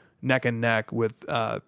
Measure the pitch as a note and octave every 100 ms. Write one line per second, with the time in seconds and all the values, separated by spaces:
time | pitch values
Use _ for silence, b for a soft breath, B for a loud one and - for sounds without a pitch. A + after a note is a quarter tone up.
0 | b _ C3 C3 B2 A#2 A#2 A2 - A2+
1 | A2+ - - B2+ A2 A2